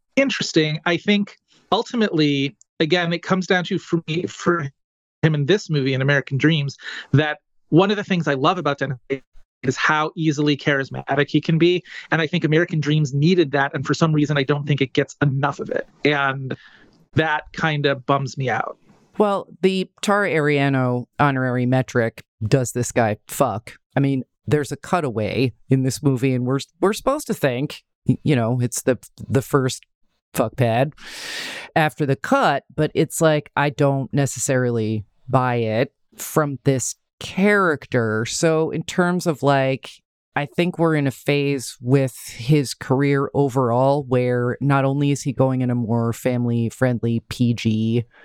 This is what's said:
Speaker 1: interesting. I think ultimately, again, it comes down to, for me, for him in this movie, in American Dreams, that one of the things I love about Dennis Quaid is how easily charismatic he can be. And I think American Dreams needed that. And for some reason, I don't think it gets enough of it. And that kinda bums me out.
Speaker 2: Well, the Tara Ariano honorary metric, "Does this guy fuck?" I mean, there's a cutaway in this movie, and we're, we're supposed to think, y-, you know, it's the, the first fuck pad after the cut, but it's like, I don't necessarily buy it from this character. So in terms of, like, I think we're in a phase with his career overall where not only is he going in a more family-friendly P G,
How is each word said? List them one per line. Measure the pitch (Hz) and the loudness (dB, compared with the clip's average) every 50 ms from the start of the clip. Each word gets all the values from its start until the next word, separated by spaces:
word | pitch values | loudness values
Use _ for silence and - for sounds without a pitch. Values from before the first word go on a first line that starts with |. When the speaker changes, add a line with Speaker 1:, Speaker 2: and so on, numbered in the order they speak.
| _ _ _ | _ _ _
Speaker 1:
interesting. | - 277 269 - - - - - 165 156 156 156 160 - | 0 0 0 0 -4 -4 -2 0 0 0 0 -2 -4 -2
I | 180 175 | -2 -2
think | 165 - 208 208 202 202 - - - _ _ _ _ _ - | -2 0 0 0 0 0 -4 -8 -16 _ _ _ _ _ -2
ultimately, | 175 208 240 - - 240 214 202 - 156 156 147 143 139 135 139 - _ _ _ _ - | -2 -2 -2 -2 -2 0 0 0 2 2 2 2 2 0 -2 -4 -6 _ _ _ _ -4
again, | 165 156 180 180 175 165 170 | -2 0 0 0 0 0 -4
it | 165 - | -4 -2
comes | - 190 190 185 | -2 -2 0 0
down | - 196 180 175 | 0 0 0 0
to, | - 196 165 | -2 -4 -6
for | - - - 170 - | -4 -2 -4 -4 -2
me, | - 156 170 180 | -4 -6 -4 -6
for | 175 - - - 175 175 170 151 139 - _ _ _ _ _ _ _ _ _ - | -6 -8 -4 -2 0 0 0 -2 -8 -10 _ _ _ _ _ _ _ _ _ 0
him | 160 151 | 2 2
in | 147 143 | 2 2
this | 131 190 208 - - | 2 2 0 0 -2
movie, | 156 143 131 135 131 | -2 0 0 0 0
in | 127 131 | 0 0
American | 139 143 139 - - 139 131 | 2 2 0 0 -2 -2 0
Dreams, | 147 156 165 151 143 139 - - - - - - - - - | 2 2 2 2 -2 -4 -8 -10 -14 -14 -14 -14 -4 0 2
that | 135 151 151 151 - _ _ _ _ _ _ | 2 2 2 -2 -8 _ _ _ _ _ _
one | 147 165 190 202 | 4 4 4 4
of | 214 | 2
the | 202 202 | -2 -2
things | - 196 175 156 156 | -2 -2 -2 0 0
I | 143 | 0
love | 131 135 156 185 180 | 0 2 0 0 0
about | 160 147 143 - | 0 -2 -2 -2
Dennis | 139 135 135 123 _ - | -4 -6 -6 -8 _ -8
Quaid | 139 131 - _ - - - _ _ _ - | -8 -8 -8 _ -20 -20 -20 _ _ _ -4
is | 135 131 | -2 -2
how | - - - 156 156 156 160 - | 0 0 0 0 0 0 -2 -4
easily | 175 156 160 147 147 147 147 147 | -2 -2 0 0 2 2 0 0
charismatic | 131 - 156 143 135 135 - 127 131 131 - 139 143 143 - | 0 0 0 0 0 -2 -4 -8 -10 -6 -2 0 0 0 2
he | - 151 | 0 0
can | - - 165 156 | 0 2 2 4
be. | 165 175 180 175 - - - - - - | 4 4 2 0 -2 -8 -16 -18 -8 -4
And | - 160 | -2 -2
I | 165 | 0
think | 143 - 165 - | 0 -2 -2 0
American | 147 151 160 175 - 180 156 | 2 2 2 2 0 0 -2
Dreams | 139 143 151 156 151 127 135 | 0 0 0 0 0 0 0
needed | 143 147 170 190 175 165 139 135 | 2 2 4 4 4 2 2 2
that. | 143 139 139 - | 0 0 0 -2
And | 147 139 | -4 -4
for | - - | -4 -2
some | - 170 160 156 | 0 2 2 2
reason, | 151 147 139 151 | 2 0 0 0
I | 143 135 | 0 0
don't | 131 147 143 143 | 0 -2 -2 -2
think | 147 147 135 | -2 -2 0
it | 139 131 - | -2 -2 0
gets | - 135 - - - - | -2 -2 -2 -2 -2 0
enough | 147 131 139 143 143 139 - | 0 0 0 -2 -2 -4 -4
of | 147 - | -6 -6
it. | - - - - _ _ - | -6 -6 -6 -8 _ _ 0
And | 143 147 143 139 135 135 139 135 127 131 - - - _ - - _ _ _ _ _ - | 0 0 2 0 -2 -2 -4 -6 -10 -10 -12 -14 -20 _ -20 -20 _ _ _ _ _ -2
that | - 160 160 151 151 - - - | 0 0 0 0 -4 -6 -8 -8
kinda | - - 160 151 147 143 143 139 | -4 -2 -2 0 0 0 0 0
bums | 131 - - 139 135 139 123 - | -2 -2 0 0 0 -2 -4 -6
me | 147 131 123 | -6 -4 -2
out. | - - - - - _ _ _ _ _ _ _ _ - | -2 -2 -4 -6 -10 _ _ _ _ _ _ _ _ 0
Speaker 2:
Well, | 214 208 202 185 - - - - | 2 2 0 -2 -4 -8 -4 0
the | - 190 190 190 185 - _ _ | 0 0 2 0 -2 -4 _ _
Tara | - 214 196 208 202 170 | -2 0 2 2 2 2
Ariano | 135 160 143 147 147 143 139 139 139 131 127 123 123 123 123 - _ - | 2 2 2 2 2 2 2 2 2 2 0 0 -2 -2 -4 -6 _ 0
honorary | 147 143 135 131 131 127 123 127 123 | 0 2 2 0 0 0 0 0 2
metric, | 123 131 131 127 - - 123 113 113 - - - _ _ - 107 | 2 2 2 2 0 0 0 0 0 -2 -8 -14 _ _ -8 -2
"Does | 101 - 139 127 - - | 2 2 2 2 0 -2
this | 123 123 - | -4 -4 -2
guy | - 131 117 107 104 - _ - | 0 2 2 2 0 -2 _ -6
fuck?" | - - 143 120 98 107 - - - - _ _ - | -2 0 0 0 0 -4 -8 -12 -18 -20 _ _ 0
I | 135 | 0
mean, | 139 139 139 131 - - _ _ _ | 2 2 2 -2 -4 -6 _ _ _
there's | - 147 147 143 - 143 | 0 0 0 0 -2 -6
a | |
cutaway | - - - - 175 156 131 104 107 107 101 95 - 135 123 - _ _ - | -10 -6 -2 -2 0 0 -2 -2 -2 -2 -2 0 0 0 0 -2 _ _ 0
in | 135 131 131 | 0 2 2
this | 131 - - 147 | 0 -2 -2 0
movie, | 139 135 117 135 135 127 | 0 0 2 0 0 0
and | 123 123 | 0 0
we're, | 123 135 139 - - _ - | -2 -2 -4 -4 -8 _ -2
we're | 180 190 185 | 0 0 0
supposed | - - 262 277 302 - - | 0 -2 -2 -2 -2 -2 -6
to | 196 | -4
think, | - - 139 120 123 147 151 - - - _ _ _ - | -2 -2 -2 0 -2 -4 -6 -8 -12 -20 _ _ _ -2
y-, | - 131 - - | -2 -2 0 0
you | - 151 | 2 2
know, | 120 110 117 123 123 | 2 2 0 0 0
it's | 120 123 - - - | -2 -2 -4 -2 -2
the, | 135 127 - - - _ - - - | -2 -2 -2 -4 -14 _ -16 -6 -2
the | 104 135 127 | -2 -2 0
first | - - 139 127 131 - - - _ _ _ _ _ _ _ _ _ - | 0 0 0 0 0 -2 -6 -12 _ _ _ _ _ _ _ _ _ -4
fuck | - 120 110 - | -4 -4 -2 0
pad | - 123 117 110 120 135 156 - - - - - - - - - - - - - - - - - | 0 2 2 2 2 0 0 -2 -8 -16 -18 -16 -14 -14 -12 -12 -10 -10 -12 -12 -14 -10 -4 0
after | 165 156 151 - - 156 | 0 2 0 0 0 0
the | 131 135 | 0 0
cut, | - - - 269 277 247 170 143 131 - _ - | -2 0 0 2 2 4 2 2 0 -2 _ -4
but | - 151 147 - | -2 -2 0 0
it's | - 160 - - - | 0 0 0 0 2
like, | 165 160 151 151 - - - | 2 4 4 2 0 -2 -2
I | 147 143 147 | -2 0 0
don't | - - 147 139 139 139 131 - - | 0 2 2 2 2 0 -2 -2 0
necessarily | 143 139 127 - - - - 135 127 127 120 117 117 110 107 110 107 101 - _ _ _ - | 0 0 0 -2 -4 -2 0 0 2 2 0 0 0 0 -2 -2 -4 -6 -8 _ _ _ -2
buy | 123 131 127 127 120 | 0 0 2 2 0
it | 120 113 110 107 113 139 135 _ _ _ _ _ | 0 0 0 0 0 0 -2 _ _ _ _ _
from | - - - - 160 151 143 139 - - | -14 -12 -4 0 0 0 0 -2 -2 0
this | 139 135 127 - - - _ _ _ _ - | 0 0 0 -2 -6 -10 _ _ _ _ -16
character. | - - - - 190 208 208 202 190 170 151 127 - - - 127 113 110 110 110 113 | -16 -8 -2 0 2 4 4 4 4 2 0 -2 -4 -2 -2 0 0 0 0 -2 -2
So | - - - - 165 160 160 160 151 | -4 -2 0 2 2 2 2 0 0
in | - 160 165 | -2 -6 -6
terms | - - - 180 175 180 180 - | -4 0 0 0 2 0 0 0
of, | 175 151 - - | -2 -2 0 2
like, | 143 139 135 135 135 135 - - - - - _ _ _ _ _ _ - | 2 2 2 2 0 -2 -4 -6 -12 -20 -20 _ _ _ _ _ _ -6
I | 139 143 | -6 -6
think | 139 - - 175 180 170 - | -4 -2 -2 -2 -2 0 0
we're | 170 165 156 | 2 2 2
in | 151 139 | 2 0
a | 135 | -2
phase | - - - - 147 143 143 139 143 135 113 - - - | -2 -4 -2 0 0 0 0 0 -2 -2 -4 -8 -12 -8
with | 120 123 131 139 135 131 - - - - - | -2 2 2 2 2 0 -4 -8 -16 -16 -14
his | - 110 123 156 147 135 - - | -6 0 2 2 2 2 0 -6
career | - - - 127 131 143 139 139 139 139 - - | -8 -4 0 0 2 2 2 2 0 0 -2 0
overall | 131 143 135 117 135 127 117 117 123 131 139 139 147 139 | 0 -2 0 0 0 0 2 2 2 2 2 2 0 0
where | 123 127 123 123 123 123 123 123 123 123 - | 0 0 0 2 2 0 0 0 -2 -2 -2
not | 127 143 139 139 135 | 0 0 2 2 2
only | 135 135 143 143 143 | 0 0 0 0 0
is | 143 - - | 0 -2 -2
he | 143 123 | -4 0
going | - 135 131 131 127 | 0 0 0 0 0
in | 127 123 | -2 -2
a | 120 | -2
more | 120 120 101 117 117 117 117 113 | -2 -2 0 0 0 0 -2 -2
family-friendly | - - 127 127 120 120 120 117 117 117 110 - - 131 127 123 110 - 117 117 113 - - | -4 -4 -2 -2 -2 0 0 0 0 -2 -2 -2 -2 0 0 0 0 -2 -2 -2 -2 -4 -6
P | - - 123 120 120 | -4 0 0 0 0
G, | 107 - 113 110 110 110 113 113 120 117 - _ - - | 0 0 0 0 0 0 0 0 0 -2 -4 _ -20 -20